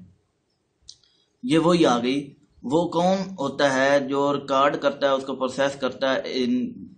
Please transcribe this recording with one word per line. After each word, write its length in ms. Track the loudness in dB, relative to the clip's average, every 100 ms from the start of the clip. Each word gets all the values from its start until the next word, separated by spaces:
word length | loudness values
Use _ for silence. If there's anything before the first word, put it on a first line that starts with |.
| -20 _ _ _ _ _ _ _ -20 -20 _ _ _ _ 0
ये 120 | 2
वही 260 | 4 4
आ 160 | 4 4
गई, 380 | 0 -4 -6 -18 _ _
वो 220 | -2 0 0
कौन 500 | 0 2 0 -4 -6
होता 300 | -6 0 0
है 380 | 2 4 2 2
जो 240 | 0 0
record 460 | -2 0 2 2 2
करता 300 | -2 0 0
है, 80 | 0
उसको 180 | -2
process 420 | -4 -4 0 -2 -2
करता 360 | -6 -2 -2
है, 320 | -2 -2 -2
इन 80 | 0 0 -2 -8 -18